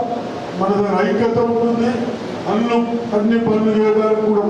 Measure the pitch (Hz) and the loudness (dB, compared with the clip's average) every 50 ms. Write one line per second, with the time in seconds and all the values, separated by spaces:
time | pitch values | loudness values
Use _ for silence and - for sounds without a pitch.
0 | - - 233 - - - - - - - - 180 190 196 202 202 208 196 202 226 | -2 -2 -4 -6 -6 -8 -8 -10 -10 -8 -6 -4 -2 0 0 0 0 0 0 0
1 | 196 - - 214 233 233 - 240 240 233 233 226 233 233 226 226 226 240 - - | 0 0 2 0 0 0 2 0 0 2 0 0 2 0 0 0 0 0 0 -2
2 | 262 - - - - 180 180 - - - 202 220 240 240 233 233 240 233 233 233 | -4 -4 -6 -8 -8 -10 -10 -8 -4 -2 -2 0 0 2 0 0 0 0 -2 -4
3 | - - 214 208 208 226 233 226 233 220 214 214 220 220 214 214 214 214 214 214 | -4 -2 -2 0 2 2 2 2 2 2 0 2 2 2 2 2 2 4 2 2
4 | 214 214 220 214 214 214 208 202 208 | 2 2 2 2 2 2 2 2 2